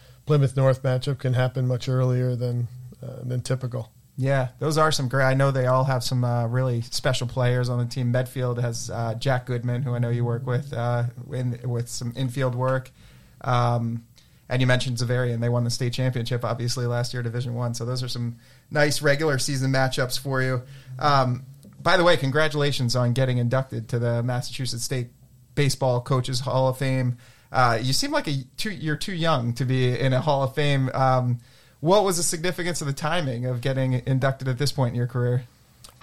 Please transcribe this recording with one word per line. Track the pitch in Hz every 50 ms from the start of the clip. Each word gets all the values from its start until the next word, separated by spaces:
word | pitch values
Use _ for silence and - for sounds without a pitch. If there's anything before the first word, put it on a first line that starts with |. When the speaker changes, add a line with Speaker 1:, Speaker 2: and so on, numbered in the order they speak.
| - - - - -
Speaker 1:
Plymouth | - 151 147 139 127 -
North | 139 135 135 127 127
matchup | - 135 127 127 - 143 139 -
can | - 131 127
happen | 127 127 127 - 135 127
much | 127 127 117 - 135
earlier | 127 127 127 127 123 123 127 127 123
than, | 117 123 123 120 120 120 - - - - - - -
uh, | 131 127 - - -
than | 123 123 123
typical. | - - 131 131 - 120 113 120 117 - - - - - _
Speaker 2:
Yeah, | - 127 135 139 135 123 123 - -
those | 131 156 151
are | 156 156 156
some | 147 - 135
great. | 120 131 135 135
I | 131 135
know | 135 139 139
they | 135 135 127
all | 127 127 131 127
have | 139 131 123 120
some, | - 131 123 123
uh, | 120 120 120 117
really | 113 120 127 131 131 120 117
special | 117 - - - - 143 123 - 131
players | 120 - 131 123 123 123 123 123
on | 123 123 120
the | 120
team. | 117 - 135 123 120
Medfield | 120 127 127 123 - 135 127 123 120 117
has, | 120 120 113 113 - -
uh, | 87 117 117 113 110
Jack | 117 - 139 127 123 123
Goodman, | - 123 120 117 123 120 120
who | 147 123 120
I | 120
know | 123 117
you | 120 120 120
work | 120 117 117 127
with, | 127 123 120 135 -
uh, | - 120 117 120 120 120 117 120 - 123 120 -
in, | - 127 127 123 120 - -
with | 127 120 117 117 -
some | - - 123 117 117
infield | 131 135 127 120 139 131 127 120
work. | 120 131 131 131 131 127 - - - - - - - - - - -
Um, | - 127 123 120 120 120 120 120 117 113 117 113 - - - - - _ _ _ _ -
and | 127 127
you | 131
mentioned | 127 127 123 - 131 123
Xaverian. | 117 127 117 123 123 127 120 117 117
They | 117 120
won | 120 120 120
the | 117
state | - - 127 120 117
championship, | - 127 131 127 127 113 - 127 120 120
obviously, | 110 117 113 120 120 - 131 120
last | 120 120 120 120 120 -
year, | 123 117
Division | 117 113 123 120 120 117
One. | 120 123 120 117
So | 117 117
those | 120 127 123 127
are |
some | 123 123 120 120 117 117 - - - - - _ -
nice | - 147 147 151 143 -
regular | 147 151 139 143 160 156 139 127
season | - - 143 131 131 131
matchups | 135 135 131 127 120 143 131 123 - -
for | - 139 135 131 131
you. | 131 127 123 123 - - - - - - -
Um, | 156 147 143 135 131 127 123 123 - - - - - - - -
by | - 165 180
the | 185 170
way, | 175 170
congratulations | - 135 135 127 151 156 151 143 151 143 147 135 - 131 117 120
on | 127 123 120 120
getting | 131 131 127 123 123
inducted | 120 117 131 131 131 - - 117 110 -
to | - 120
the | 120 117 117 117
Massachusetts | 117 127 123 123 131 - - - 131 123 123 120 -
State | - 139 127 120 120 - - - - - - - - -
Baseball | - 143 135 - - 139 131 123 120
Coaches | 120 - 139 127 127 - 131 123
Hall | - 127 113 131 131
of | 131 120
Fame. | - 139 131 131 131 127 123 120 - - - - - _ _
Uh, | - 127 123 120 113 113
you | 127 127 135
seem | - - 285
like | 311 294 285
a, | - 143 135 123 - -
too, | - - 220
you're | 190 - 151 156 151
too | 156 - - 190
young | 165 160 165 156 131 117 120 117
to | - 139
be | 123 131 131 127 123 123 -
in | 131 131 131
a | 127
Hall | 123 156 143 139 135
of | 123 131
Fame. | 156 147 147 143 135 131 127 -
Um, | 127 131 131 131 127 123 123 120 120 - - - - - - - _
what | 143 160 190 214 190
was | 196 180
the | 165 165
significance | - - 165 160 185 175 - 170 175 170 -
of | 160
the | 139 135
timing | - 160 151 165 180 165 135 117 117 123
of | 127 127 120
getting | 120 135 135 131 131 131 127 123 -
inducted | 131 135 131 135 135 131 - 131
at | 131 127
this | 120 147 139
point | - 143 131 117
in | 110
your | 120 120
career? | 123 - 127 123 123 123 127 127 - - _ _ _ _ _ - - - -